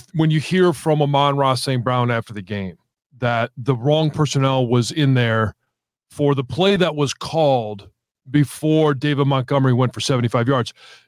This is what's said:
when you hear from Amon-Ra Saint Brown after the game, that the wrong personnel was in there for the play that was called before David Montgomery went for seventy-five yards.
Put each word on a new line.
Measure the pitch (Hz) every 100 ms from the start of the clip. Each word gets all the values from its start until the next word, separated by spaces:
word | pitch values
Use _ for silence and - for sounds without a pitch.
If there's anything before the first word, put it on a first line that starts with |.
| - 160
when | 160
you | 156
hear | - 185 180
from | 156 160 151
Amon-Ra | 143 143 143 139 135
Saint | 127 - 127
Brown | 101 123 120
after | 117 -
the | 104
game, | 92 104 95 82 _ _ _ 127
that | 120 117 117 -
the | 120 123
wrong | 131 151 160
personnel | 151 147 139 135 131 123
was | 123 113
in | 160 139
there | 127 117 113 107 - _ _ _ _ _
for | - 143
the | 139
play | 123 - 190 202
that | 170 151
was | 139
called | - - 160 151 127 107 104 - _ _ _ -
before | 143 139 - 156 156 151 135
David | 147 139 139
Montgomery | 139 123 143 135
went | 120 123
for | -
seventy-five | - 131 117 123 117
yards. | 135 113 - - -